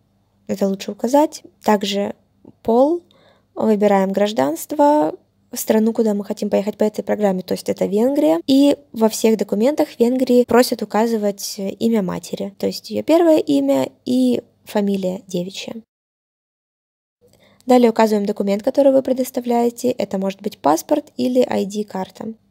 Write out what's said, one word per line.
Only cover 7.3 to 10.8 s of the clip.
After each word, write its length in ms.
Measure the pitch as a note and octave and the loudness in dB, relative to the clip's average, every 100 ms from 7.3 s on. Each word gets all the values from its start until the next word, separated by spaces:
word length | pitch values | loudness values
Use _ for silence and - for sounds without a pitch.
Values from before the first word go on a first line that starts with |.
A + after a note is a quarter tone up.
| F#3 | 0
то 120 | - | -4
есть 140 | F#3+ - | -6 -6
это 180 | F#3+ F#3 | -4 -2
Венгрия. 540 | G3+ B3 C#4+ D4+ E4 - | 0 0 2 2 0 2
И 300 | C4+ C#4+ C#4+ _ | 4 4 2 _
во 160 | A3 A3 | -2 0
всех 280 | - A3 G#3+ | 2 0 0
документах 520 | G3+ G3+ B3 D4+ D4+ - | -2 0 0 0 -2 0
Венгрии 460 | A#3+ B3+ B3+ B3 | 0 0 2 2
просят 360 | A#3+ A#3+ B3 A#3+ | 4 4 2 -2